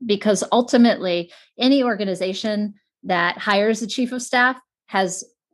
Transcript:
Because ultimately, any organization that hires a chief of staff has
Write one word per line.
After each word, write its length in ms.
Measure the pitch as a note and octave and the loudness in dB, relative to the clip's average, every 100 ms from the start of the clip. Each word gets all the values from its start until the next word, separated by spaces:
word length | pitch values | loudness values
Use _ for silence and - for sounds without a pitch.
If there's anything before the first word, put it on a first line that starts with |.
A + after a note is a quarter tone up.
Because 400 | A#3 G3+ G#3+ G3+ - | -4 0 2 0 2
ultimately, 760 | A3+ A#3+ B3+ A#3+ G3+ F#3 F3 E3+ - _ - | 0 2 4 4 4 -2 -4 -6 -12 _ -2
any 240 | B3 C#4 | 2 2
organization 920 | B3 G3+ G3+ F3+ F#3 F#3+ A3 G#3 G#3 - _ _ | 2 -2 -4 -4 -4 -4 -4 -4 -4 -8 _ _
that 340 | F#3 F3+ F3 - | -4 0 0 0
hires 440 | - G3+ G#3+ A3 | 0 2 2 0
a 40 | A3+ | -4
chief 260 | - B3 | -4 -4
of 100 | B3+ | -4
staff 340 | B3 B3+ B3 C4 _ _ _ | -2 2 2 0 _ _ _
has 380 | G3 F#3 F3 - _ _ | -2 -2 -4 -14 _ _